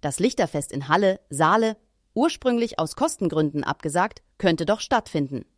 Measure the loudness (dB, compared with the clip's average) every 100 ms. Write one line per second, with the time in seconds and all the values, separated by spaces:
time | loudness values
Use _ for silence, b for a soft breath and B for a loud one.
0 | -6 0 0 0 -2 -2 -6 -8 0 2
1 | 4 0 _ 2 4 4 2 -2 _ _
2 | _ 0 0 0 -2 0 -2 -2 -6 -2
3 | -4 0 -2 0 0 0 -4 -4 -4 -2
4 | -2 -6 _ _ 0 0 0 -2 0 -2
5 | 0 -4 -4 -6 -12